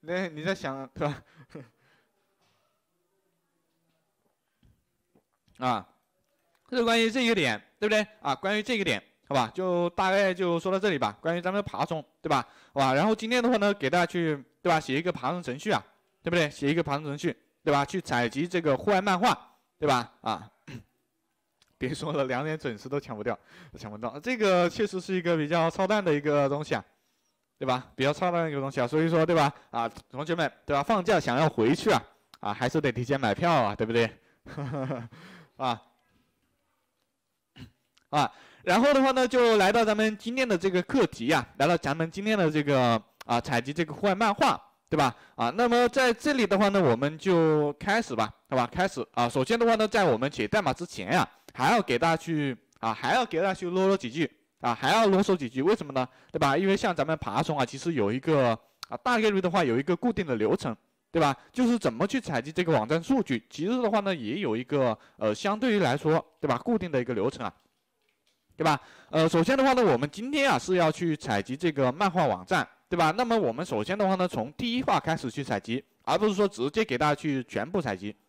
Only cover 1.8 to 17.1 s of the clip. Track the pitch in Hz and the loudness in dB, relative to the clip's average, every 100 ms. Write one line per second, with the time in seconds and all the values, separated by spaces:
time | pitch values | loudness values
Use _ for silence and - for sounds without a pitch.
1.8 | _ _ _ _ _ _ _ _ _ _ | _ _ _ _ _ _ _ _ _ _
2.8 | _ _ _ _ _ _ _ 170 _ _ | _ _ _ _ _ _ _ _ _ _
3.8 | _ _ _ _ _ _ _ _ _ _ | _ _ _ _ _ _ _ _ _ _
4.8 | _ _ _ _ _ _ _ _ 127 113 | _ _ _ _ _ _ _ _ -2 -2
5.8 | 92 _ _ _ _ _ _ _ _ 254 | -4 _ _ _ _ _ _ _ _ -2
6.8 | 233 226 226 233 240 220 139 110 - _ | 0 2 2 2 0 2 0 -2 -6 _
7.8 | 208 214 208 - 143 135 190 214 214 233 | 0 0 -2 -6 -6 -4 -2 -4 -2 -2
8.8 | 180 107 - _ _ 139 113 - 185 175 | 0 -2 -6 _ _ 0 0 -2 -2 0
9.8 | 175 - 190 196 196 180 180 170 185 190 | -2 0 0 2 2 0 -2 -2 -2 -2
10.8 | 202 151 113 104 160 175 175 196 202 - | 0 0 -2 -4 -4 -4 -2 -4 -6 -6
11.8 | 147 160 - _ 165 139 - - _ 139 | -4 -4 -10 _ -2 -2 -2 -14 _ -2
12.8 | 135 135 196 220 220 247 240 240 202 202 | 2 2 2 0 -2 0 2 2 0 0
13.8 | 131 175 175 180 165 147 131 _ 180 160 | 0 2 0 0 -2 -2 -8 _ 0 0
14.8 | - 135 175 170 127 175 160 127 214 143 | 0 -2 -2 -4 -4 -4 -6 -8 -4 -4
15.8 | - _ _ _ - 175 147 - 139 165 | -4 _ _ _ -2 0 0 0 0 0
16.8 | 151 143 151 | 0 -4 -6